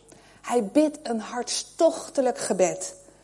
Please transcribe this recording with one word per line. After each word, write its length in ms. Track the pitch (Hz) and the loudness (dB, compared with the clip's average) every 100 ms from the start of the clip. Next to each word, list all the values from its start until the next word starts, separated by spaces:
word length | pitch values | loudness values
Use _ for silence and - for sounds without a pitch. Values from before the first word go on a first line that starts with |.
| _ - - - | _ -20 -20 -16
Hij 240 | - 240 | -2 -2
bidt 440 | 196 294 302 302 - | 2 2 2 0 -6
een 120 | 226 | -6
hartstochtelijk 1160 | 202 247 226 - - - 330 330 - - 254 - | -6 -8 -6 -6 -6 2 2 2 -6 0 0 0
gebed. 560 | - 185 180 156 - - - _ | -2 2 2 0 -10 -14 -20 _